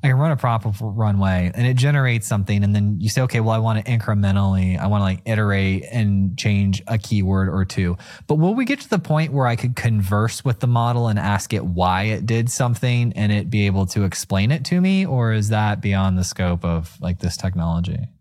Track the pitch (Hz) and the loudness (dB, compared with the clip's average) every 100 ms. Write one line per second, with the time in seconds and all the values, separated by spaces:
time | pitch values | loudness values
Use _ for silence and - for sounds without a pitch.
0 | 139 131 156 143 127 113 107 98 110 101 | 4 4 2 2 0 0 -2 -4 -6 -2
1 | 107 101 95 92 90 87 123 127 139 147 | 0 2 2 2 0 0 0 2 2 2
2 | 131 117 - 107 95 104 101 104 101 101 | 2 0 0 -2 0 2 2 2 2 0
3 | 110 - 127 120 110 110 113 110 110 117 | 0 0 0 0 0 2 0 0 0 -2
4 | 107 104 101 98 98 95 92 90 98 104 | 0 0 2 2 2 2 2 0 0 0
5 | 98 92 - 110 104 98 95 95 - 120 | 0 -2 -2 0 0 2 0 -2 -2 -2
6 | 107 98 98 107 110 101 101 95 - 110 | 0 2 0 -2 0 2 2 0 -2 -4
7 | - 104 95 95 95 87 92 - 90 87 | -2 0 2 0 0 0 -2 -2 -2 -2
8 | - - - 151 170 220 254 285 - 202 | -8 -20 -4 0 2 0 -2 -4 -2 -4
9 | - 151 160 139 131 117 127 120 120 110 | 0 0 0 0 0 0 -4 -2 0 0
10 | 95 104 107 - 131 120 123 120 117 120 | 0 0 0 -2 -4 -2 0 0 0 0
11 | 117 104 85 101 - 107 87 87 90 92 | 0 0 0 -2 -2 -4 -2 0 2 2
12 | 107 107 104 117 120 - 123 117 127 120 | 0 -2 -2 -2 -2 -2 -2 0 0 0
13 | 120 - 107 104 90 107 101 95 95 - | 0 0 0 0 0 0 2 0 0 0
14 | 98 - - 98 107 151 127 180 185 190 | -2 -2 -4 0 0 0 0 0 2 2
15 | 190 131 117 110 104 110 107 107 101 98 | 0 0 0 0 0 0 0 0 0 0
16 | 95 92 90 - 90 87 87 85 82 - | 2 2 -2 -2 -2 0 0 -2 -4 -8
17 | 82 90 90 - 95 90 82 82 85 - | -6 -4 -4 -4 -4 -2 -2 -2 -2 -6
18 | - - | -8 -12